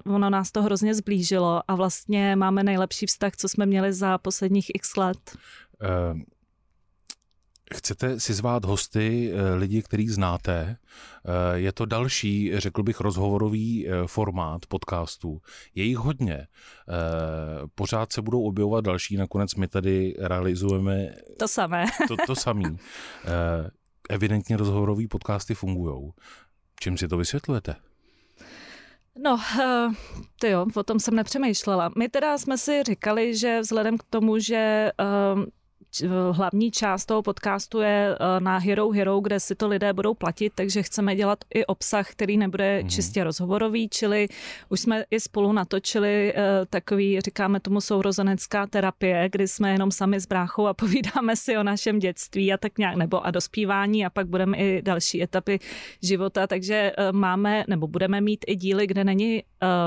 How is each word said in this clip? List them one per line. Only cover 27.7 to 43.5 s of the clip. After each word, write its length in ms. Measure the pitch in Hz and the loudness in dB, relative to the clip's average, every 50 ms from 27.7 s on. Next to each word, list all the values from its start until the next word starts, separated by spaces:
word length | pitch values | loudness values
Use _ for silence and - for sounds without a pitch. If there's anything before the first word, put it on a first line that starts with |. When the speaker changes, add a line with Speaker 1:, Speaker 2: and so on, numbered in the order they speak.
| 80 - _ _ _ _ _ _ _ _ _ _ _ _ - - - - - - - - - - - _ _ _ _ 247 | -10 -10 _ _ _ _ _ _ _ _ _ _ _ _ -20 -20 -20 -20 -20 -20 -20 -20 -20 -20 -20 _ _ _ _ -4
Speaker 1:
No, 180 | 285 294 240 226 - - 214 262 | 0 0 0 0 0 -2 0 0
eh, 280 | 262 254 247 240 240 233 220 - - - - - - - _ - | 2 2 2 2 2 0 -2 -4 -8 -16 -16 -16 -16 -18 _ -2
tyjo, 260 | 240 220 190 175 180 226 - | 2 2 4 4 2 0 -2
o 80 | 208 | -2
tom 180 | 202 - 220 214 | -2 0 0 0
jsem 140 | - 226 226 | 2 2 2
nepřemýšlela. 760 | 226 208 - - 269 269 240 202 - - 208 196 180 170 170 - 226 | 2 0 0 -2 0 0 0 0 0 0 0 0 2 0 0 0 -2
My 100 | 233 254 | -2 0
teda 300 | - 277 285 302 294 277 | 0 0 0 0 0 0
jsme 200 | - 269 262 247 | 0 -2 -2 0
si 240 | - 294 294 285 | 0 2 2 2
říkali, 540 | 277 240 190 - - 214 214 226 226 240 226 | 2 0 -2 -2 0 0 0 2 0 0 0
že 240 | 214 233 240 226 226 | 0 0 0 0 0
vzhledem 380 | 220 - 220 220 214 226 226 226 | -2 0 0 0 2 2 0 -2
k 40 | - - | -4 -2
tomu, 280 | - 226 220 220 214 226 | 0 2 4 4 4 2
že, 180 | 214 - 233 | 2 0 0
eh, 380 | 220 220 214 214 214 214 - - - 196 202 202 202 202 196 196 202 - - - _ _ _ _ _ - _ - | 2 2 2 2 2 2 0 0 0 0 2 2 2 2 2 2 0 -2 -4 -8 _ _ _ _ _ -20 _ -8
č-, 140 | - 160 180 185 185 185 180 | -4 -2 0 0 2 2 2
hlavní 380 | 170 170 190 175 - 208 226 233 | 2 2 0 2 2 2 2 2
část 360 | - - 220 202 185 196 - | 0 0 0 0 0 -2 -2
toho 160 | - 220 220 | 0 0 0
podcastu 580 | 208 208 196 - - 208 196 196 - - - 220 | 0 -2 -4 -2 -2 -2 -2 -2 -4 -4 -2 0
je, 360 | 214 208 208 202 202 196 - - | 2 2 4 4 2 2 0 0
eh, 200 | 160 185 185 185 | 2 2 2 2
na 180 | 185 190 185 185 | 2 2 0 2
Hero 320 | 180 202 196 208 214 233 | 2 2 2 2 2 2
Hero, 300 | 208 202 190 190 196 196 | 2 2 2 4 2 2
kde 200 | 196 202 202 190 | 2 2 0 0
si 140 | - - 190 | 0 -2 -2
to 140 | - 220 208 | 0 0 0
lidé 240 | 202 190 208 202 | 2 2 2 0
budou 220 | 196 190 196 214 233 | 0 2 0 0 0
platit, 380 | - 180 170 165 - 208 208 - | 0 -2 -4 -2 0 -2 -2 0
takže 280 | - 190 196 190 208 | -2 -2 0 0 -2
chceme 340 | 185 - - 214 202 202 190 | -2 -2 -2 0 0 2 2
dělat 220 | 196 202 196 208 - - _ - | 2 2 2 0 0 -4 _ -2
i 120 | 226 - | -2 0
obsah, 440 | - 190 - - - 220 208 196 - | 0 -2 -4 -2 0 0 0 -2 -2
který 260 | - - 214 190 208 | -4 -4 -2 2 4
nebude 420 | 214 202 190 196 196 196 196 202 196 | 2 2 2 0 0 2 2 2 0
Speaker 2:
Mhm. 80 | - 180 | 0 -2
Speaker 1:
čistě 360 | - 208 180 - - 202 175 | -2 -2 -2 0 0 0 0
rozhovorový, 640 | 160 160 - 180 175 | 0 -2 -2 -2 0